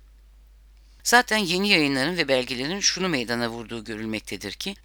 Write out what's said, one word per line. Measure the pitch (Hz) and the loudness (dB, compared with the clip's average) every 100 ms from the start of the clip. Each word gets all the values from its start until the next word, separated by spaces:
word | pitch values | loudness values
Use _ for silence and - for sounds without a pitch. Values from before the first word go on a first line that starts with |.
| - - - - - - - - - - | -20 -20 -20 -20 -20 -20 -20 -20 -20 -8
Zaten | - 240 - 220 | 4 4 6 0
yeni | 180 180 208 | 2 2 4
yayınların | 185 143 135 143 180 | 4 4 2 0 0
ve | 143 | 2
belgelerin | 131 123 123 139 202 | 2 0 -4 -4 -2
şunu | - 180 185 | -2 0 0
meydana | 143 113 120 117 | 0 -2 -2 -2
vurduğu | 117 110 117 | -6 -10 -10
görülmektedir | 110 107 110 107 - 101 101 | -8 -8 -6 -6 -8 -10 -10
ki, | - 202 196 | -8 -10 -10